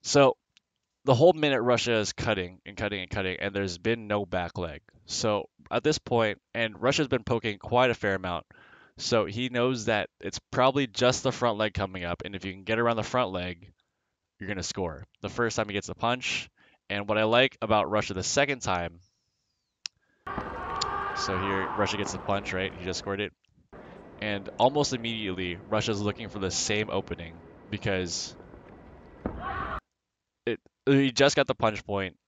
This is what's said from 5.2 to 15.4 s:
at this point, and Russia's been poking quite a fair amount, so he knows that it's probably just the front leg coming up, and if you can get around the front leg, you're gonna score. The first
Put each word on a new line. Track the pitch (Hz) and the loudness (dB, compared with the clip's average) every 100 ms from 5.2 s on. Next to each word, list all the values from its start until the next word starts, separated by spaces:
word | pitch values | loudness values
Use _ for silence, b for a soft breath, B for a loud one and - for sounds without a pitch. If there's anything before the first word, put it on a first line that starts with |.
| 110 104 - _ - | 0 0 -2 _ -4
at | 120 | 0
this | 151 156 | 2 0
point, | - 120 110 98 _ | 0 2 2 -2 _
and | 117 113 104 | -4 -4 0
Russia's | 123 139 139 | 0 2 2
been | 127 | 0
poking | - 117 110 101 | 0 -2 -2 -6
quite | - 120 127 | 0 4 4
a | 117 | 2
fair | 104 95 | 0 0
amount, | 92 85 - B B B B - | -2 -6 -8 B B B B -10
so | - 117 85 | 0 2 2
he | 101 127 | -2 -2
knows | 123 123 127 107 | 0 0 0 0
that | 107 92 _ | 0 0 _
it's | - - _ | -10 -10 _
probably | - 131 135 131 | 4 4 4 -2
just | 98 123 123 | 2 4 4
the | 135 | -2
front | 117 123 104 | 0 0 2
leg | 107 | 0
coming | 104 98 92 | 0 -4 -4
up, | 87 87 - | -4 -6 -6
and | 98 | -8
if | |
you | 98 | -8
can | 95 | -8
get | 95 110 | -2 2
around | 117 113 | 2 2
the | |
front | 104 127 113 | 0 0 0
leg, | 92 90 87 101 _ _ _ _ _ _ _ | -2 -6 -8 -16 _ _ _ _ _ _ _
you're | 95 | -8
gonna | 98 | -6
score. | 85 - 87 80 - _ | -4 -4 -4 -6 -16 _
The | 98 | -8
first | - | -2